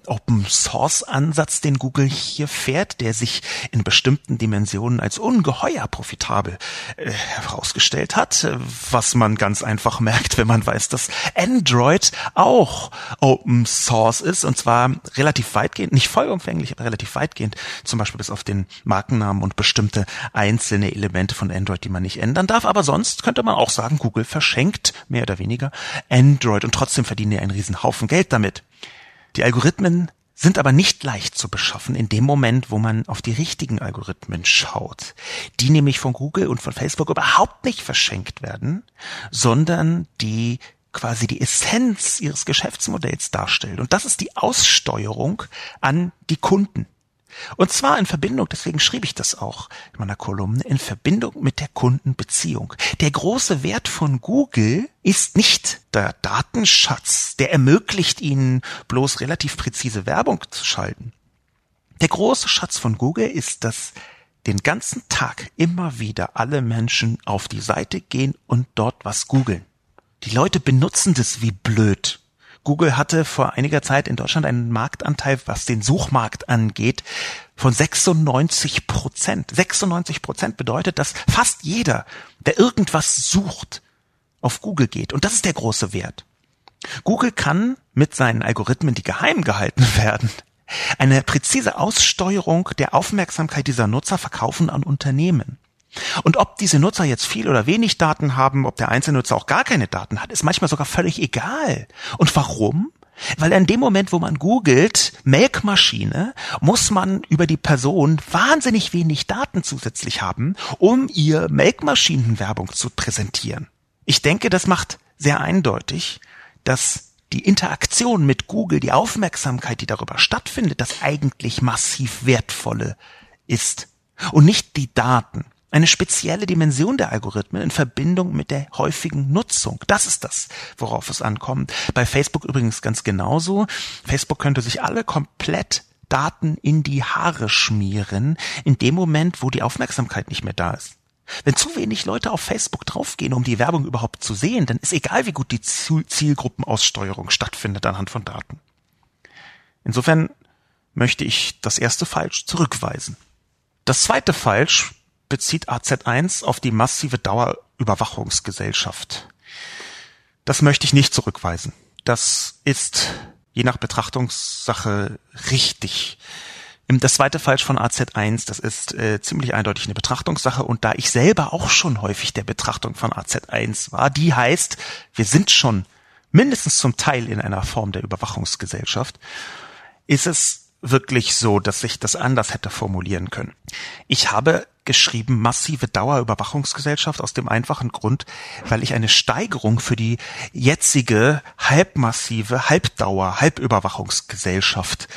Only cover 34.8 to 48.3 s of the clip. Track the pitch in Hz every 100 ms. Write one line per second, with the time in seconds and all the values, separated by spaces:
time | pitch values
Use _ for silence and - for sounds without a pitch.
34.8 | - - - - - - - - 127 156
35.8 | 143 131 135 123 143 190 180 120 - -
36.8 | 156 - 151 - - - 202 - 254 233
37.8 | - 127 - 101 - - - - 117 185
38.8 | - _ - - - - 123 117 160 165
39.8 | 160 170 165 - 110 110 117 120 - _
40.8 | _ - 117 113 117 131 127 - - 226
41.8 | 254 202 - - 156 143 - 139 - -
42.8 | - - - - - - - - - 92
43.8 | 123 196 277 - - - - 262 - -
44.8 | - 107 104 110 127 208 - - - -
45.8 | 135 151 175 - - 156 - 196 202 -
46.8 | 110 _ _ _ _ - - - 185 -
47.8 | 277 170 180 160 -